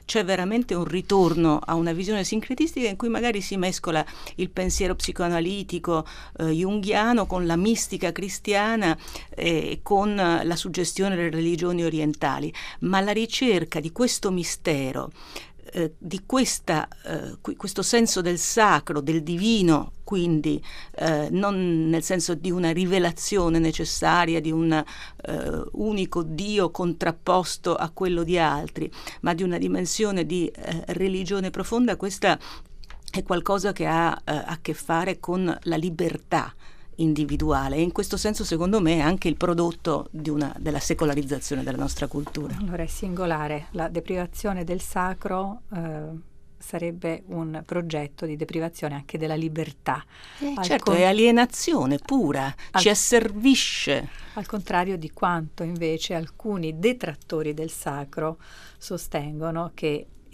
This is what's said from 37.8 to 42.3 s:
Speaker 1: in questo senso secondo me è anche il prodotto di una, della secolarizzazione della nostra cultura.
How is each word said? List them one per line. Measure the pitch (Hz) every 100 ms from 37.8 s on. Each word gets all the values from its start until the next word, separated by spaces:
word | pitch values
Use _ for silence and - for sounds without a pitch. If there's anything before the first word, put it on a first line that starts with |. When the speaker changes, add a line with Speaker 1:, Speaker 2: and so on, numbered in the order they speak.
Speaker 1:
in | 175
questo | 190 196 202
senso | 214 208
secondo | 202 165 175 220
me | 160 165
è |
anche | 147 185 -
il | 151
prodotto | 180 170 170 - 170 147 -
di | 160 151
una, | 147 139 -
della | 156 143
secolarizzazione | - 151 151 143 139 139 - 135
della | 131 127
nostra | 135 - 143
cultura. | 147 147